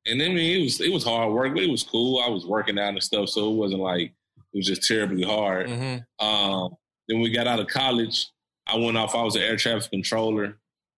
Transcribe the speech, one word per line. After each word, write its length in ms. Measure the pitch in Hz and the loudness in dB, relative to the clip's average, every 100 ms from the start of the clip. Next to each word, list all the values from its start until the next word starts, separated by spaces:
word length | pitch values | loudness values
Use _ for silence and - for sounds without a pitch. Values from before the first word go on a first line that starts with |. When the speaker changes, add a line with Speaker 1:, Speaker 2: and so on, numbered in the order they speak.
| 110 | -4
Speaker 1:
and 140 | 123 | -2
then, 120 | 160 | 0
I 20 | |
mean, 260 | 180 165 185 | 0 0 2
it 20 | |
was, 160 | 139 - | 0 0
it 120 | 175 | 0
was 120 | 175 | 0
hard 280 | 120 117 113 | 0 2 2
work, 220 | 113 135 | 2 0
but 80 | 160 | 0
it 80 | 185 | 0
was 120 | 117 | 0
cool. 360 | - 113 123 127 | -2 0 2 2
I 60 | 123 | 0
was 160 | 101 87 | -2 -2
working 320 | 107 104 101 | -2 0 0
out 120 | 101 | -2
and 120 | 98 | -2
stuff, 260 | - 107 98 | -2 -2 0
so 220 | 110 107 | 0 0
it 40 | 110 | 0
wasn't 240 | 101 95 | 0 0
like, 320 | 95 90 85 - _ _ _ | 0 -2 -2 -8 _ _ _
it 40 | 101 | -4
was 80 | 95 | -2
just 200 | 92 - | 0 0
terribly 360 | 110 101 92 | 2 0 0
hard. 440 | 92 107 101 92 95 | 0 0 0 0 -2
Speaker 2:
Mm-hmm. 560 | 120 131 127 120 - 107 | -4 -6 -6 -10 -2 0
Speaker 1:
Um, 500 | 104 101 95 92 90 _ _ - | 2 2 0 -2 -6 _ _ -2
then 120 | 113 | 2
we 100 | 117 | 2
got 160 | 117 120 | 2 2
out 140 | 117 | 0
of 80 | 98 | 0
college, 600 | 127 131 120 113 - - _ _ _ - | 0 2 2 0 -2 -4 _ _ _ -4
I 100 | 113 | 0
went 200 | 117 113 | 2 2
off, 160 | 107 | 0
I 80 | 117 | 0
was 120 | 113 104 | 0 2
an 60 | |
air 140 | 101 110 | 0 2
traffic 340 | 117 110 - | 0 0 -2
controller, 680 | 95 92 113 113 107 101 - _ _ _ | -4 0 0 2 0 -2 -8 _ _ _